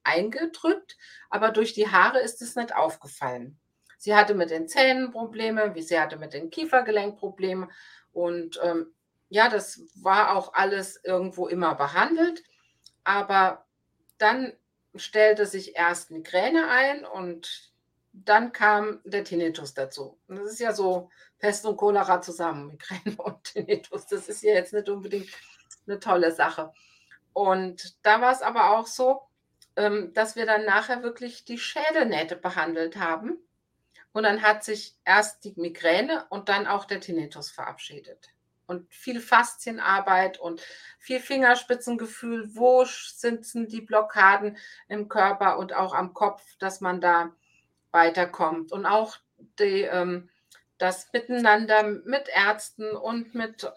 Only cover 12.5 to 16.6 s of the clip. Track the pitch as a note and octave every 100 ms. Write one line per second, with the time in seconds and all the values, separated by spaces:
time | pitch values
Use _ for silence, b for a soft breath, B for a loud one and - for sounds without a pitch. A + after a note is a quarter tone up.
12.5 | _ _ _ _ _ - G3+ G3+ G3 F#3+
13.5 | - _ _ _ _ _ - G#3+ B3+ B3+
14.5 | - _ _ _ - - G#3+ G#3+ G#3+ G3+
15.5 | F#3+ F#3 - F3 F3 - D#3+ - F3+ A3
16.5 | E4